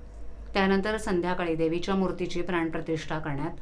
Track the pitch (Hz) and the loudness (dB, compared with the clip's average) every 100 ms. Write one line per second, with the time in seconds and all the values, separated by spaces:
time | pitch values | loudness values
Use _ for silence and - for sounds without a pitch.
0 | - - - - - 202 196 196 202 214 | -12 -10 -10 -8 -4 2 4 4 2 0
1 | 214 180 175 185 175 160 160 170 170 190 | 2 2 2 0 0 2 2 2 2 2
2 | 185 190 175 180 165 175 165 165 160 160 | 2 0 -2 -2 0 0 0 -2 -2 -2
3 | - 165 156 139 156 - | -2 -2 -2 -2 -4 -6